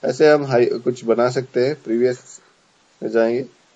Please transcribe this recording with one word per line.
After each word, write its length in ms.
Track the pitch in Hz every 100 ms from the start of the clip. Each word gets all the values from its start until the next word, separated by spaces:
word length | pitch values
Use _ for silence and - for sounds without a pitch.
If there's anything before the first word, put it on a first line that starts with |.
ऐसे 260 | - 127 151
हम 140 | 151
हाई-, 360 | 139 123 120 -
कुछ 240 | 131 127
बना 260 | 113 113 123
सकते 360 | 127 127 127 127
हैं। 160 | 151
previous 580 | - 113 127 123 - - _ _ _ _ _ _
में 80 | 117
जाएंगे 540 | 113 113 120 - _ _